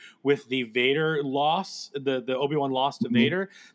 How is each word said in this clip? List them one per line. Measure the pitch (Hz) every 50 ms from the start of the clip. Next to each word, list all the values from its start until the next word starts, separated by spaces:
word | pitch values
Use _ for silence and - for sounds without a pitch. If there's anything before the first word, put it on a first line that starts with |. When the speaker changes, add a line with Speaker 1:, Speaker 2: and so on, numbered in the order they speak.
| - - - _ -
Speaker 1:
with | 135 143 139 - 117
the | 131 131 123
Vader | 113 107 123 123 131 139 156 156 160 160 143 143
loss, | 135 135 139 147 156 165 190 190 - - - - - -
the, | 143 131 135 131 127 113
the | 127 131
Obi-Wan | 127 143 143 156 147 139 135
loss | 131 131 135 143 - -
to | -
Speaker 2:
Mm-hmm. | 117 120
Speaker 1:
Vader, | 117 117 147 170 190 196 - - - - -